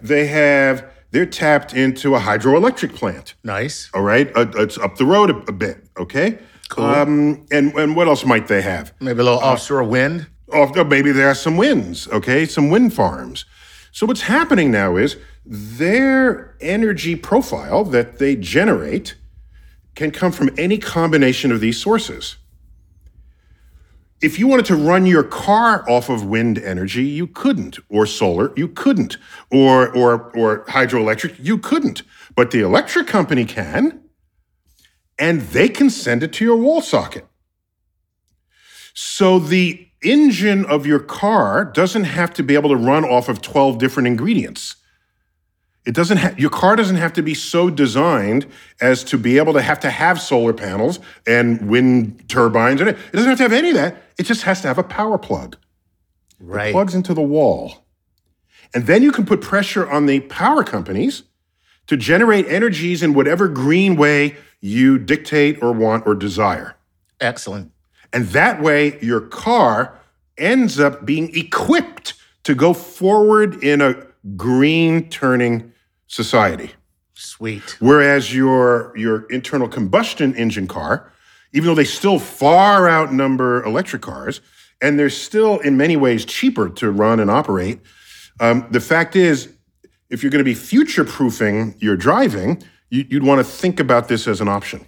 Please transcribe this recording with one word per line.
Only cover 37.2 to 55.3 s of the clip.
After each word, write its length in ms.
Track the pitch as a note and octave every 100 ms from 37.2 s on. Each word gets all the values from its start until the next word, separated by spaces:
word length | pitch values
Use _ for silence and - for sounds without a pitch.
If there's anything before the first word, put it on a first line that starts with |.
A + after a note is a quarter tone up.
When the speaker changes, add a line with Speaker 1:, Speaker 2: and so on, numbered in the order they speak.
| - _ _ _ _ _ _ _ _ _ _ _ _ _ _ - -
Speaker 1:
So 460 | - - - F#3 F#3
the 460 | D3+ F#3 F3 - _ _
engine 640 | F3+ D4 D4 F3+ G#3 G3 D3
of 200 | D3 C#3+
your 140 | C#3+
car 680 | - - G3+ G#3+ G#2 C3 G3+
doesn't 380 | D#3 F3+ A3 F3
have 280 | D3 E3+ -
to 80 |
be 120 | C#3 C#3+
able 140 | D3
to 60 | C3
run 280 | B2 D3+ C#3+
off 240 | B2 -
of 120 | G2
twelve 360 | - C#3+ C#3 A#2
different 300 | B2+ C#3+ B2
ingredients. 680 | A#2 F3 G3 - - - - _ _ _ _ _ _ _ _ _ _ -
It 100 | C#3
doesn't 220 | F3 F#3+
ha-, 160 | F3+ -
your 120 | C#3+
car 260 | - F#3 A3
doesn't 220 | G3 F3+
have 160 | E3
to 80 | E3
be 120 | D3+
so 360 | D#3 - E3+ F3+
designed 760 | D3 C3 B2+ E3+ C3+ G2+ B2 - - - -
as 220 | B2 B2+ -
to 120 | C3+
be 200 | A#2 C3+
able 160 | D#3
to 80 | D3
have 180 | A#2+ D3
to 80 | C#3
have 300 | - E3 E3+
solar 300 | - B2+ A#2
panels 460 | A2+ G2+ G2 B2+ F3+ - - A2+
and 440 | A#2+ A#2+ A2+ G2+
wind 580 | A#2+ B2+ B2+ G#2+ - -
turbines. 540 | C3 A#2 A2+ A#2+ C#3
And 80 | G3+
it, 80 | -
it 140 | -
doesn't 160 | F#3+ B3
have 80 | B3+
to 60 |
have 100 | B3
any 160 | A#3+ E4+
of 60 | A3+
that. 280 | F3 - _ -
It 60 |
just 180 | F3+ A3+
has 180 | G3+ F#3
to 60 | F#3+
have 100 | F#3
a 60 |
power 340 | F3+ - G#3+ G3+
plug. 380 | -